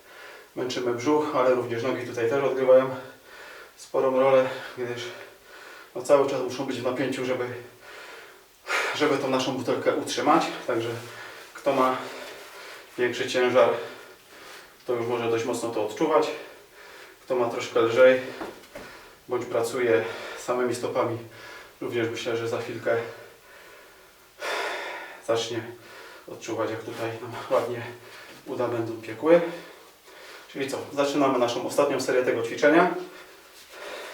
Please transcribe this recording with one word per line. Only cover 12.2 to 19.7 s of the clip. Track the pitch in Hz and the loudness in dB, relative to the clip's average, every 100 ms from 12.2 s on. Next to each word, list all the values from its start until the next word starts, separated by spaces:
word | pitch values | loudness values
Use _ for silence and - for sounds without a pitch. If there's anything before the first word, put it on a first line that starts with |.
| - - - - - - - - | -14 -14 -16 -18 -16 -18 -14 -2
większy | 123 117 127 | -2 0 -2
ciężar, | 127 123 123 117 - - - - - - - - - - - - | 2 4 6 6 4 -4 -12 -18 -20 -20 -20 -18 -18 -20 -14 -2
to | |
już | 120 117 | -2 0
może | 120 117 | -2 0
dość | 113 | 0
mocno | 131 120 113 | 0 -2 -2
to | 113 104 | -2 -4
odczuwać. | - 156 117 - - - - - - - - - - | 0 4 4 4 -2 -12 -18 -20 -20 -20 -20 -20 -16
Kto | - 123 | -2 0
ma | 120 | 2
troszkę | 123 - 120 | -2 0 2
lżej | 113 120 127 127 - - - - - - - - - - - | 4 8 8 8 0 -10 -10 -12 -18 -16 -16 -18 -20 -20 -6
bądź | 123 117 | -6 -2
pracuje | 120 113 | -2 0